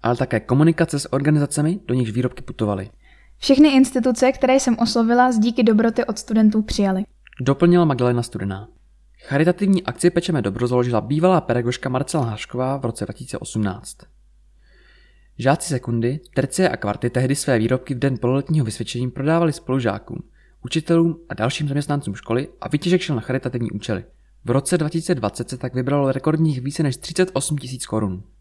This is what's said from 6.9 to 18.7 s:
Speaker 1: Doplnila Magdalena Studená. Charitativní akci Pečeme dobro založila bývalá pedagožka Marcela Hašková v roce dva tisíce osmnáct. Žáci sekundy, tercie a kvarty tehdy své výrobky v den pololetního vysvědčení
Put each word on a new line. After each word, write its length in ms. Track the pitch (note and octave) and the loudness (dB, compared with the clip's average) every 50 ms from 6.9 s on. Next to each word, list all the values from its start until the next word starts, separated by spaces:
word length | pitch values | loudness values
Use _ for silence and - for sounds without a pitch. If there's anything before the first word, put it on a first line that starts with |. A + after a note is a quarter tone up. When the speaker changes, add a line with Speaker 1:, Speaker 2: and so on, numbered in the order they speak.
| F#3 F#3+ G#3 _ _ _ _ - - - | 0 -2 -4 _ _ _ _ -20 -12 -4
Speaker 1:
Doplnila 440 | B2+ B2+ C#3 - F3 F3 F3 F3+ E3+ | 0 0 2 4 6 6 6 6 6
Magdalena 380 | D#3 C#3 A#2+ B2 B2 A#2+ A#2+ A#2 | 4 2 2 2 2 2 0 -2
Studená. 460 | - - - - G2 F#2+ F#2+ G#2 - _ _ _ _ _ _ _ _ _ _ | -4 -6 -6 -6 -6 -6 -8 -10 -16 _ _ _ _ _ _ _ _ _ _
Charitativní 640 | - - C3+ C#3 D#3 E3+ F3 - G3+ G3 G3 F3+ - | -10 -4 0 2 2 2 2 0 0 2 2 0 0
akci 280 | - A#2+ - - F3 | -4 -8 0 0 0
Pečeme 320 | - E3+ E3+ - E3+ C#3+ G#2+ | 0 0 -2 -2 -2 -2 -2
dobro 240 | G2+ G2 A2 B2 | -2 -2 -2 -2
založila 340 | A#2+ B2 B2 B2 B2 A#2+ G#2+ | 0 2 0 0 2 0 -2
bývalá 400 | G#2 A2 C#3+ D#3 E3 F#3 F#3 E3 | -2 -2 -2 2 2 2 2 2
pedagožka 480 | - - A#2 B2+ A#2 A#2+ B2 - - C3+ | 0 0 -2 -2 0 -2 -4 -4 -6 -4
Marcela 360 | B2+ B2+ - - - D#3+ C3 | -4 -4 -4 -2 -2 -2 -2
Hašková 520 | A2+ G#2+ G#2 - - - A#2+ B2+ C3 C#3 | -2 -4 -8 -10 -10 -6 -4 -4 -4 -4
v 80 | C#3 C3 | -4 -4
roce 200 | A#2+ A2 - G2+ | -6 -6 -6 -8
dva 80 | - G#2 | -10 -10
tisíce 260 | - A#2+ - - - | -14 -14 -12 -12 -12
osmnáct. 580 | - - - A2 G#2+ G2+ F#2 A2 - - - _ - _ _ _ _ _ _ _ _ _ _ _ _ _ _ _ _ _ _ _ _ _ _ _ _ _ _ - | -12 -8 -4 -4 -4 -4 -4 -8 -14 -18 -20 _ -20 _ _ _ _ _ _ _ _ _ _ _ _ _ _ _ _ _ _ _ _ _ _ _ _ _ _ -2
Žáci 300 | A#2 C3 D3 - - - | 0 0 0 0 0 -4
sekundy, 520 | D3+ B2 - - A#2 A#2 A2+ A#2+ C3+ D#3 - - _ | -4 -4 -4 -4 -2 0 0 -2 -2 -4 -8 -6 _
tercie 340 | - C3 - - - F#3 E3 | -2 -2 -2 0 0 0 0
a 80 | - | 0
kvarty 340 | - - G2+ G#2 - - B2 | -2 -4 -4 -4 -2 -4 -2
tehdy 240 | - B2+ B2+ B2+ C#3 | -2 0 0 0 -2
své 240 | - - - C3 A2+ | -2 0 0 0 2
výrobky 360 | A2 A#2 B2+ B2+ - - C#3 | 2 0 0 -2 -2 -6 -6
v 40 | B2 | -2
den 200 | B2+ C#3 C3 A2+ | -2 -2 -2 0
pololetního 460 | - A#2+ C3 C#3 C#3 - D#3+ D#3 C3 | -2 0 0 0 -2 0 0 0 0
vysvědčení 460 | G#2+ | -2